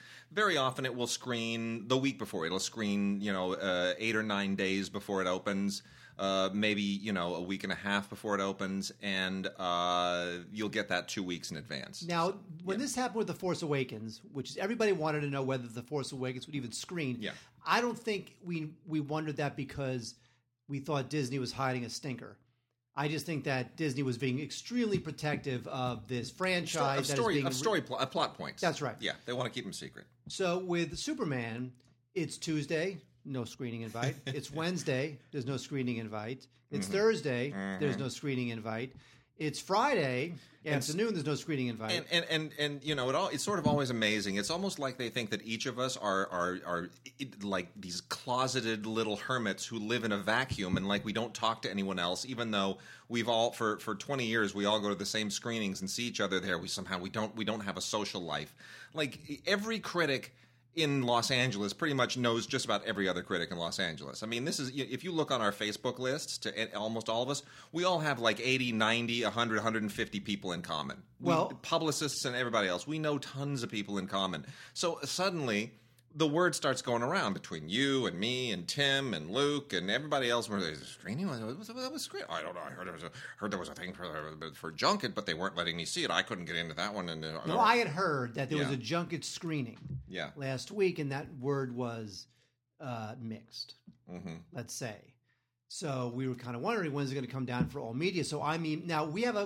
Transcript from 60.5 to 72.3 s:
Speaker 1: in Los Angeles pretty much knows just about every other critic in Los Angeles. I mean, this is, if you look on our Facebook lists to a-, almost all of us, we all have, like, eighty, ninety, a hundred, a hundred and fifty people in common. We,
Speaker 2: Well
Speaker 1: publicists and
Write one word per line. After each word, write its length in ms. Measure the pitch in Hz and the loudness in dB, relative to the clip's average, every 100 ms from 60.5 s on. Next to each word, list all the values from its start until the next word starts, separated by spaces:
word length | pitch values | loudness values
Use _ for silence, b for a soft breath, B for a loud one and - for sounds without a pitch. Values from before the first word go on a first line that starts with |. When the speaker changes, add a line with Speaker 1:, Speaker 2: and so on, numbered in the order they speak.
| b _ | b _
Speaker 1:
in 280 | 165 151 139 | 2 4 4
Los 300 | 123 117 113 | 6 6 6
Angeles 420 | 127 127 101 101 | 4 4 2 0
pretty 200 | 98 165 | 0 2
much 220 | 135 120 127 | 4 4 4
knows 320 | 120 117 104 | 4 4 2
just 160 | 131 | 0
about 220 | 117 101 107 | 2 0 2
every 240 | 101 95 | 2 2
other 120 | 87 | 2
critic 300 | - 90 85 | 0 0 0
in 60 | 87 | -2
Los 200 | 82 - | -2 0
Angeles. 460 | 87 76 69 65 | -2 -2 -8 -8
I 20 | 110 | -4
mean, 200 | 117 147 | -2 0
this 120 | - | -2
is, 140 | 131 | -2
if 300 | 135 113 123 | -4 -4 -4
you 80 | 180 | -2
look 180 | 165 147 | 0 2
on 120 | 131 | 4
our 100 | 104 | 2
Facebook 480 | 101 104 104 127 123 | 2 0 0 -2 0
lists 380 | 127 151 - - | 0 0 -2 -4
to 120 | 110 - | -4 -2
a-, 160 | 110 101 | -2 -2
almost 300 | 110 113 107 | -2 -2 0
all 120 | 113 | 0
of 80 | 127 | 0
us, 140 | 143 B B B | -2 B B B
we 100 | 165 | 0
all 160 | 180 170 | 2 4
have, 200 | 151 127 | 2 4
like, 180 | 113 104 | 4 4
eighty, 300 | 120 131 123 | 4 4 4
ninety, 520 | 110 110 117 117 117 | 4 6 4 2 2
a 60 | 104 | 2
hundred, 280 | 110 117 110 | 2 2 4
a 40 | |
hundred 180 | 113 110 | 2 2
and 80 | 104 | 0
fifty 300 | 110 107 104 | 0 -2 -2
people 320 | 101 98 95 | -2 -2 -2
in 80 | 87 | -4
common. 420 | 87 78 69 - - - | -2 -4 -4 -8 -14 -2
We, 80 | 151 | 2
Speaker 2:
Well 200 | 160 185 127 | 4 2 -2
Speaker 1:
publicists 600 | - 165 160 139 147 - | 0 2 2 0 -2 -2
and 140 | 135 | -2